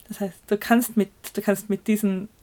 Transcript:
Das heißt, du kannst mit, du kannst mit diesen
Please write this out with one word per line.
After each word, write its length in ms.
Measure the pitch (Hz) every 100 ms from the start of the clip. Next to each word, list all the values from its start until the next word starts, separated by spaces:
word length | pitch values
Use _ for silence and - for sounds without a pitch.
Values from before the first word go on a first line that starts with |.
| -
Das 120 | 208
heißt, 180 | 196 - -
du 100 | 208
kannst 400 | - 233 233 226
mit, 140 | 190 _ -
du 80 | -
kannst 260 | 202 196 -
mit 200 | 196 -
diesen 420 | 208 196 190 208 _